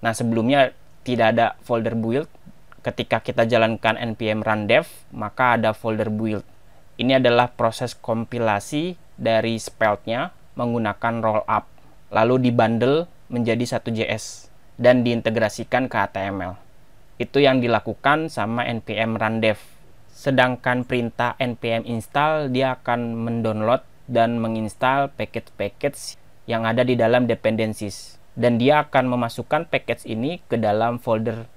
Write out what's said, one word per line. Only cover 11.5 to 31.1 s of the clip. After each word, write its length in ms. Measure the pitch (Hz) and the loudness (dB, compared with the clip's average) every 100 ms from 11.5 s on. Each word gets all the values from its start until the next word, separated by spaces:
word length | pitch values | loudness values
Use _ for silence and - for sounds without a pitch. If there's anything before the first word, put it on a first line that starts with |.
| 107 - - - - - | -2 -2 -20 -20 -20 -6
lalu 360 | 107 113 127 127 | 0 2 4 2
dibundle 560 | 120 113 117 120 147 175 - - | 2 2 2 2 0 -2 -12 -10
menjadi 500 | 120 117 113 120 120 | -4 -2 -2 -2 -4
satu 140 | - | -4
J 160 | 110 110 | -4 -2
S 400 | 110 - - - - - - | -4 -8 -16 -20 -20 -20 0
dan 240 | 120 123 | 4 4
diintegrasikan 880 | 120 117 110 113 107 - 113 123 127 | 4 0 0 0 0 -2 -2 -2 0
ke 60 | 113 | -2
H 60 | 101 98 | -2 -2
T 20 | 98 | -4
M 120 | 98 | -4
L. 120 | 90 95 - - - - - - | -6 -10 -16 -20 -20 -20 -20 -10
Itu 160 | 120 139 | -2 4
yang 220 | 139 131 | 4 4
dilakukan 720 | 120 113 113 104 135 151 160 | 2 0 -2 -2 0 0 0
sama 320 | 135 104 117 123 | -4 -4 -2 -4
N 140 | 117 | -6
P 160 | - 107 | -6 -4
M 220 | 113 110 | -2 -2
run 240 | 107 113 | -2 0
dev. 160 | 110 104 - - - - - | 0 -2 -6 -20 -20 -20 -20
Sedangkan 720 | - - 131 127 123 - 123 123 | -8 -2 2 2 2 -2 -2 0
perintah 520 | 123 117 - 120 - | -2 -2 -2 -4 -2
N 160 | 127 | -4
P 160 | 117 117 | -4 -4
M 160 | 113 113 | -4 -4
install, 640 | 117 107 143 151 156 147 | -6 -4 -2 0 0 -2
dia 280 | 127 131 127 | 0 0 -2
akan 320 | - 120 117 | -2 -2 -2
mendownload 720 | 117 113 117 110 107 107 131 - - - | -6 -4 -2 -2 -2 0 0 -2 -20 -4
dan 320 | 120 113 117 | 0 2 0
menginstal 720 | 113 113 110 - 127 135 139 | -2 -4 -6 -2 0 0 -2
package-package 1080 | - 110 117 - - 101 - 143 - - - - - - | -4 -8 -8 -12 -8 -8 -4 -6 -6 -16 -16 -20 -20 -6
yang 160 | 117 113 | -2 0
ada 160 | 117 | 2
di 160 | 123 123 | 2 4
dalam 320 | 113 123 120 | 4 4 2
dependencies. 880 | 113 113 110 110 110 104 - - - - | 0 0 0 -2 -4 -8 -10 -16 -20 -18
Dan 240 | - 123 120 | 0 2 4
dia 260 | 123 151 | 4 4
akan 220 | - 135 127 | 4 0 2
memasukkan 640 | 123 117 - 117 151 165 | 0 -4 -6 -4 -4 -2
package 400 | - - 117 - | -4 -4 -8 -6
ini 320 | 110 127 175 - | -4 -4 -6 -4
ke 100 | 117 | -2
dalam 400 | 110 104 113 120 | 0 0 0 -2
folder 480 | - | -2